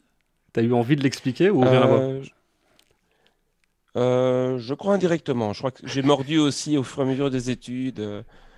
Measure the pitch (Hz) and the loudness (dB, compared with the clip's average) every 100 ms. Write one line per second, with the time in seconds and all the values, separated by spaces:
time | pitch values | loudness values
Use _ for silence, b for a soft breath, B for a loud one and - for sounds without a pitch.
0 | _ _ _ _ _ - 117 120 117 147 | _ _ _ _ _ -2 2 2 2 2
1 | 135 - 131 120 185 165 127 127 131 131 | 2 0 -4 0 2 4 4 4 4 2
2 | 131 135 135 _ _ _ _ _ _ _ | 0 -6 -12 _ _ _ _ _ _ _
3 | _ _ _ _ _ _ _ _ _ 117 | _ _ _ _ _ _ _ _ _ -2
4 | 123 127 127 127 127 127 113 143 196 202 | 0 2 2 0 -2 -4 -6 -6 -2 0
5 | 175 165 - 120 107 101 131 - 127 131 | 0 -2 -2 -2 -2 -4 -8 -8 -6 0
6 | 135 139 135 160 147 - 151 147 120 143 | 2 2 2 0 0 -2 -2 -2 -2 -4
7 | 135 131 139 127 123 120 - 127 131 110 | -2 -2 -2 -4 -4 -8 -8 -8 -8 -8
8 | 104 104 117 b b | -10 -10 -16 b b